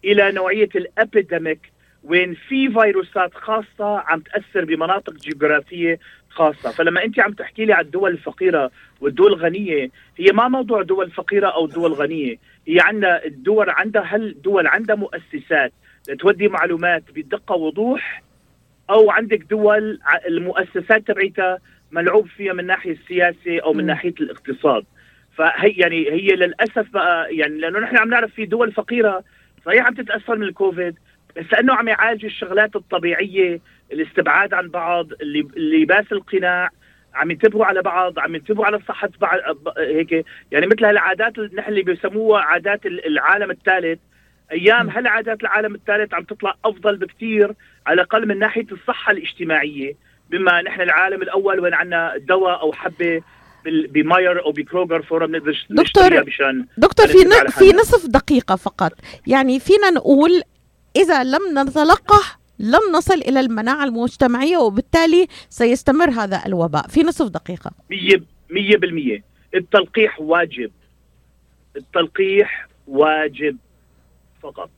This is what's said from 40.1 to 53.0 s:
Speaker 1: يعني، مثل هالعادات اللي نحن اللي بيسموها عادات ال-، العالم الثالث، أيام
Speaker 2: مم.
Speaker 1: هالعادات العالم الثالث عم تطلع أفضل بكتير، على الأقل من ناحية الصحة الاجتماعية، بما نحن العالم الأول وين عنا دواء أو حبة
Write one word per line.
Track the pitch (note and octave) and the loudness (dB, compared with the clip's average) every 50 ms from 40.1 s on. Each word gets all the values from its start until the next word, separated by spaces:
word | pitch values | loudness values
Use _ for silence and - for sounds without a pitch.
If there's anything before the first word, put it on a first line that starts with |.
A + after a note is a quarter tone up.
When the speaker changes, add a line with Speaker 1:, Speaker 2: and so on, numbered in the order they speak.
| E3 E3 D#3+ - - - _ _ | -2 -4 -4 -6 -14 -20 _ _
Speaker 1:
يعني، | - C#3+ E3 | -2 -2 2
مثل | F#3+ A3+ G#3+ A3+ | 2 2 2 4
هالعادات | G#3 G#3 G#3 E3+ F3+ F#3+ F3+ A3 A#3 A3+ A#3 | 2 4 2 2 0 -2 -2 -4 -6 -4 -6
اللي | G#3+ G#3 F3 | -12 -10 -8
نحن | G3 - - | -10 -8 -4
اللي | G#3+ G3+ F#3 | -4 -4 -2
بيسموها | F3 F3+ E3+ - F#3+ F#3+ G#3+ A3 A3 G#3 G3+ E3+ | -2 -4 -4 -4 -6 -4 -2 2 2 2 2 4
عادات | D3 E3 F3 E3+ G3+ G3+ G#3 - | 2 0 0 0 -2 -4 -4 -4
ال-، | G3 F3 F3+ - | -8 -10 -8 -6
العالم | D#3+ D3+ C#3+ C3 D3+ F#3 G3+ G#3 G3 | -2 -2 0 2 2 2 2 0 -6
الثالث، | F#3 - _ - F#3 F#3 F3 E3 E3 E3 _ _ _ _ _ _ _ _ _ _ D#3 | -8 -6 _ 0 0 0 0 -4 -6 -6 _ _ _ _ _ _ _ _ _ _ -10
أيام | E3 F3 G3+ A3+ A#3+ A#3 | 0 4 4 4 4 2
Speaker 2:
مم. | - | -2
Speaker 1:
هالعادات | D#3 G#3+ B3 A#3+ G#3 A3 A3 A3+ A3 G#3+ | -4 -4 -2 -2 -2 -2 -2 -4 -8 -6
العالم | - G3 F#3+ G#3 G#3+ G#3+ G#3 | -4 -2 -2 -2 -2 -2 -6
الثالث | G#3 _ - G#3 G#3 G#3+ G3+ - | -8 _ -4 -2 -2 -2 -4 -6
عم | E3+ F3+ | -10 -10
تطلع | - G#3+ - - G3 F#3+ _ - | -10 -14 -8 -6 -8 -8 _ -4
أفضل | A3 G#3+ F#3 F3 G#3 G#3 | -4 -4 -2 -2 -2 -2
بكتير، | G3 F#3 F3+ - _ A3 A3+ A3 G#3+ G3+ G3+ - _ _ _ _ _ _ | -2 -6 -10 -10 _ -8 -4 0 2 2 0 0 _ _ _ _ _ _
على | C3+ D#3+ | 0 2
الأقل | F3+ F3+ - - G#3+ A3 G#3+ | 2 2 2 0 -2 0 0
من | G3+ G3 | -2 0
ناحية | G#3+ G#3+ - A3+ A3+ G#3 G3+ | -2 -2 -2 -4 -6 -6 -12
الصحة | F#3+ - - A#3+ - - - G#3 | -14 -6 -6 -6 -6 -2 -2 -2
الاجتماعية، | F#3+ - - - - F3 D#3+ D#3+ D3+ C#3+ D3 D3+ C#3+ C3+ C#3 C#3+ _ _ _ _ _ _ _ | -2 -4 -12 -10 -10 -6 -2 -2 -2 -2 -4 -6 -8 -10 -10 -10 _ _ _ _ _ _ _
بما | - F3+ F#3+ F3+ F3 E3+ E3+ | -6 -2 2 2 2 2 0
نحن | G3 E3+ F#3+ | -4 -6 -4
العالم | F3+ F3 D#3 D#3+ F#3 F#3+ G3 F#3+ F#3+ | -2 0 2 2 2 0 -2 -4 -6
الأول | - F3 G3 G3 G3 F#3+ F3+ | -4 -4 -2 0 0 -2 0
وين | F3 F3+ E3+ | -2 -2 -2
عنا | D3+ E3+ F3+ F3 E3 E3 E3 - | -2 -4 -2 -2 -4 -2 -4 -6
دواء | - C#3+ C#3 F3+ F#3 F#3+ F#3 F3 - | -10 -4 0 0 2 2 0 0 0
أو | - D#3 D3+ | -2 -4 -4
حبة | - - F3+ E3+ _ | -4 -10 -10 -8 _